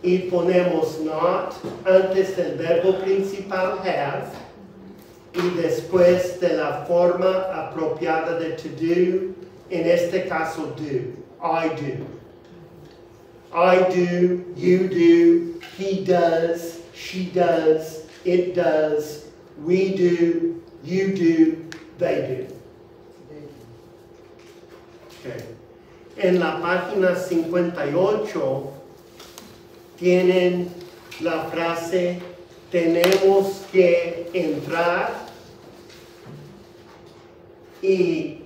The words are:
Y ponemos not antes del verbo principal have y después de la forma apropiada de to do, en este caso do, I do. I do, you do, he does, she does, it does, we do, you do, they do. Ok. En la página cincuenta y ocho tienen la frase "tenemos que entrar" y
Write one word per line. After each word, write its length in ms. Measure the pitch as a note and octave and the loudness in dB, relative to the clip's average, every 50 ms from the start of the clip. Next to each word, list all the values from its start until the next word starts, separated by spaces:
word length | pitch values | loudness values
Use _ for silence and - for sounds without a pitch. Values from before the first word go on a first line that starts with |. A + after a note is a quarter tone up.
| - | 2
Y 260 | F3+ F3+ F#3 - - | 2 2 2 0 0
ponemos 680 | F3+ F3 E3+ F3+ F3+ F3+ F3 F3 D#3+ D#3+ D#3+ D#3 - D#3+ | 0 0 2 4 4 4 2 2 2 0 -2 -2 -4 -6
not 560 | D#3 D#3 D#3+ D#3+ E3+ F3+ F#3+ - - - - - - - - - - | -6 -4 -2 0 0 0 0 0 -4 -6 -10 -12 -12 -12 -12 -4 2
antes 500 | F#3+ F#3 F#3+ F#3+ F#3 F#3+ F#3+ F3+ - - | 6 6 6 6 4 2 0 0 0 -2
del 220 | F3+ E3 D3+ C#3+ | -4 -4 -4 -4
verbo 440 | C3+ D#3+ E3 E3+ E3+ F3+ F#3+ F#3+ - | -6 -2 0 0 2 2 2 0 0
principal 760 | F#3+ F#3+ G3 G3 G3 G3 G3 G3 F#3+ - F#3+ F#3 F#3 F#3+ - - | 0 0 0 0 0 -4 -6 -8 -8 -6 -4 -2 -2 -2 -4 -4
have 480 | - F#3 D#3 C#3+ C#3+ C#3+ C#3+ C#3+ - - - - - - - - - - - - - - - - - - - - - - - | -4 -4 -2 -2 -4 -4 -6 -6 -8 -10 -14 -16 -18 -18 -20 -20 -20 -20 -20 -20 -20 -20 -20 -20 -20 -20 -20 -20 -20 -10 -6
y 160 | F3 F3 F3+ F3+ E3 | -2 -2 -2 -2 0
después 800 | E3 D#3+ - - - - F#3 F3+ F3 F3+ F3+ F3+ - - - - | -2 -2 -2 -4 -4 0 4 6 6 6 6 4 0 -4 -4 -2
de 180 | F3 E3+ D#3 | -2 0 0
la 280 | D#3+ D#3 C#3+ C#3+ D3 - | 0 -2 -4 -4 -6 -4
forma 600 | - F3 F3 F3+ F3 F3 F3+ F#3 F#3 F#3 F#3 - - | 0 2 4 4 2 2 2 0 0 0 0 -2 -4
apropiada 880 | - E3 D#3+ - - D#3+ D#3+ D#3 D#3+ - E3+ E3 D#3+ D#3+ D#3+ E3 E3 | -6 -8 -8 -8 -6 -6 -4 -4 -4 -4 -4 -2 -2 -2 -2 -4 -4
de 140 | E3 E3 D#3+ - | -4 -6 -6 -8
to 140 | - - D#3 | -8 -10 -12
do, 640 | C#3 C3+ E3 E3 E3+ F3+ F3+ F3+ F3+ F#3+ F#3+ - - - - - - - - - | -8 -6 -2 0 2 2 2 2 0 -2 -4 -6 -10 -12 -16 -20 -20 -20 -12 -8
en 160 | F#3 E3+ E3 | -6 -2 0
este 400 | E3+ E3+ E3+ F3 - F#3+ F#3 - | 2 2 2 2 -2 -2 -4 -4
caso 480 | - E3+ - D#3 D#3+ - D#3+ D3+ C#3 B2 | -4 -4 -4 -4 -4 -6 -8 -10 -10 -10
do, 380 | - D3+ C#3+ C3+ A#2+ - - - - - - - - | -10 -8 -4 -4 -4 -6 -6 -12 -14 -18 -20 -18 -8
I 280 | - D#3 D#3+ E3 E3 D#3 | -4 -2 -2 0 -2 -2
do. 360 | - - D3 C3+ B2+ - - - - - - - - - - - - - - - - - - - - - - - - - - - - - - - - | -4 -4 -6 -8 -8 -8 -12 -14 -16 -18 -20 -20 -20 -20 -20 -20 -20 -20 -20 -20 -20 -20 -20 -20 -20 -20 -20 -20 -20 -20 -20 -20 -20 -20 -20 -8 0
I 360 | E3+ F3+ F#3 F3+ F#3 F#3 F#3 | 2 4 6 6 6 4 4
do, 560 | F#3 F3+ F3 F3 F3 F3 F3+ F3+ F3+ - - - - | 2 2 0 2 2 2 2 2 2 -2 -4 -10 -10
you 320 | - F3+ F3+ F3+ F#3 F#3 F#3 | -2 2 2 4 4 2 0
do, 720 | F3+ E3+ E3+ E3+ E3+ E3+ E3+ E3+ E3+ E3+ - - - - - - - | 2 4 6 8 8 8 8 6 6 4 2 -4 -10 -12 -16 -18 -12
he 260 | - F#3+ G3 F#3+ - - | -8 -4 -4 -4 -4 0
does, 800 | F3 F3+ F3 E3+ E3+ E3 E3 E3 E3 E3 E3+ E3+ E3+ - - - - - | 2 2 4 4 4 2 2 0 0 -2 -4 -6 -10 -12 -12 -18 -20 -20
she 380 | - - - F#3 F#3 F#3 D#3+ | -18 -16 -10 -8 -6 -8 -4
does, 720 | - F3+ F3 E3+ E3 E3 D#3+ D#3 D#3 D#3 - - - - - - - - - | 0 2 2 2 2 2 4 2 2 2 0 -8 -12 -14 -16 -18 -20 -8 -2
it 280 | F3+ F3+ F3+ F3 F#3 F3+ | 0 2 2 0 0 -2
does, 720 | F3 E3 - D#3 D#3 D3+ D#3 D3+ D3+ D3+ - - - - - - - - - - - D3 | 0 0 2 2 2 0 0 0 -2 -4 -6 -12 -16 -16 -20 -20 -20 -20 -20 -18 -10 -2
we 320 | E3 F3+ F#3+ F#3+ F#3+ - | 0 2 2 2 0 0
do, 640 | - F3 F3 F3 E3 E3+ E3+ E3 E3 E3+ E3+ - - - - - - C3+ | 2 2 2 2 2 2 0 2 0 -2 -4 -4 -6 -14 -20 -20 -18 -10
you 320 | D3+ F3+ F#3+ G3 G3 F#3+ | -4 -2 -2 0 0 0
do, 540 | - E3+ E3 E3 D#3+ D#3+ D#3 - - - - - - - - - | 2 2 2 6 6 4 4 2 -4 -12 -16 -18 -18 -20 -20 -6
they 240 | - F3 - - - - | -4 -2 -2 0 -2 -2
do. 280 | - F#3+ - - - - - - - - - - - - - - - - - - - D3+ D3+ D3 C#3+ - - - - - - - - - - - - - - - - - - - - - - - - - - - - - - - - - - | -4 -6 -8 -8 -12 -14 -20 -20 -20 -20 -20 -20 -20 -20 -20 -20 -20 -20 -20 -20 -20 -20 -20 -18 -20 -20 -20 -20 -20 -20 -20 -20 -20 -20 -20 -20 -20 -20 -20 -20 -20 -20 -20 -20 -20 -20 -20 -20 -20 -20 -20 -20 -20 -20 -20 -20 -20 -20 -16
Ok. 240 | - B2+ - - - - - - - - - - - - - - - - - | -14 -14 -14 -12 -14 -16 -20 -20 -20 -20 -20 -20 -20 -20 -20 -20 -20 -20 -6
En 220 | - G3+ F3+ F#3 F3+ | 0 2 4 4 4
la 200 | E3+ D#3 D#3 E3 | 2 0 -2 -2
página 560 | E3+ E3+ F#3 F3+ F3 - G#3 G3 F#3 F3+ F3+ | -2 -2 -2 -2 -2 -2 0 2 2 2 2
cincuenta 720 | - - - F3+ E3 D#3+ E3 F3 F3+ E3+ - - - C#3 | 0 -4 -2 -2 -2 -2 0 0 0 0 0 -2 -4 -4
y 60 | C#3+ D3 | -2 0
ocho 760 | F3 F#3+ G#3 G#3+ G3+ - - - E3 C#3 C3 C3+ C#3 C#3 - - - - - - - - - - - - - - - - - - - - - - - - - - | 2 2 2 2 -2 -4 -6 -4 -4 -2 -2 -4 -4 -6 -10 -14 -16 -20 -20 -20 -20 -20 -20 -20 -20 -20 -20 -20 -20 -20 -20 -20 -20 -20 -20 -20 -20 -20 -20 -14
tienen 720 | - F3 F3+ F3+ F3+ F3+ F3+ F#3 F#3 F3+ F3+ F3+ F3+ F3+ - - - - - - - - - - - | -2 2 4 4 6 4 4 4 4 4 2 2 0 -4 -6 -8 -14 -18 -18 -20 -20 -20 -20 -12 -6
la 240 | D#3+ E3 E3 D#3+ D#3+ E3 | -4 -4 -4 -4 -6 -6
frase 680 | E3 E3 E3+ E3+ E3+ E3 E3 - F3+ F3+ F3 F3 F3 - - - - - - - - - - - | -6 -4 -4 -2 -4 -4 -6 -2 -2 0 0 0 -4 -6 -10 -14 -16 -18 -20 -20 -20 -20 -16 -2
"tenemos 920 | - F3 E3 E3 E3+ E3+ E3+ F#3 F#3+ F#3+ F#3+ F#3+ G3 G3 F#3+ - - - - - | -2 0 2 2 4 4 4 4 4 6 6 6 4 4 2 0 -6 -10 -12 0
que 580 | - F#3 F3+ F3 E3+ E3+ E3+ E3+ E3+ E3+ E3+ - - | 2 4 4 6 4 2 0 -2 -6 -8 -10 -6 -4
entrar" 800 | F#3 D#3+ D#3 D3+ D3 - - E3 E3 E3+ F3 F3 F#3 - - - - - - - - - - - - - - - - - - - - - - - - - - - - - - - - - - - - - - - - - - - - - - - - - - - - - - - - | -4 -2 -2 -4 -6 -6 -6 -4 -2 0 0 0 -2 -4 -4 -8 -10 -14 -16 -20 -20 -20 -20 -20 -20 -20 -20 -20 -20 -20 -20 -20 -20 -20 -20 -20 -20 -20 -20 -20 -20 -20 -20 -20 -20 -20 -20 -20 -20 -20 -20 -20 -20 -20 -20 -20 -20 -20 -20 -20 -20 -20 -20 -20 -20 -20 -20 -16 -4
y 600 | - F#3+ F#3+ F3+ F3 E3+ D#3+ D#3 D3+ - - - - | 0 0 2 2 2 0 0 -2 -4 -8 -10 -14 -20